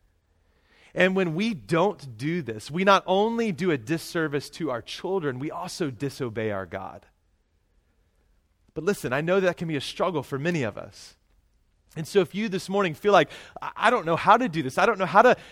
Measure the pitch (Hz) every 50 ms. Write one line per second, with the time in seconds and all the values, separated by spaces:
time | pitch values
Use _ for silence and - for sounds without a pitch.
0 | _ _ _ _ _ _ _ _ _ _ _ _ _ _ _ _ _ _ - -
1 | 180 190 185 196 190 170 151 175 214 233 220 135 101 - 170 160 180 208 170 135
2 | 139 135 113 107 131 156 170 180 143 117 110 110 - - 143 180 190 202 196 180
3 | - - 185 196 208 233 233 233 233 214 170 127 185 180 156 131 107 113 160 160
4 | - - - 170 160 151 143 143 - - - - 170 139 123 113 - - - -
5 | - 175 190 196 151 143 123 123 143 160 - 170 175 175 - - 175 143 123 101
6 | 143 135 - - 139 117 104 113 110 107 101 95 95 82 95 95 95 - - -
7 | _ _ _ _ _ _ _ _ _ _ _ _ _ _ _ _ _ _ _ _
8 | _ _ _ _ _ _ _ _ _ _ _ _ _ _ - 160 151 190 202 -
9 | - 127 123 143 160 170 185 202 185 180 170 - 175 160 156 135 - - - -
10 | 190 185 175 143 123 - 143 131 143 175 175 156 123 107 - - 50 - - -
11 | - - - _ _ _ _ _ _ _ _ _ _ _ _ _ _ _ - 160
12 | 160 - - 202 175 - - 196 220 220 185 180 - - 196 202 196 170 151 -
13 | - 202 202 175 151 - - - - - - - - - - - - 220 247 220
14 | 160 160 170 - - 175 214 240 254 208 151 165 139 131 - 170 185 226 214 185
15 | 190 156 156 202 233 254 196 - - -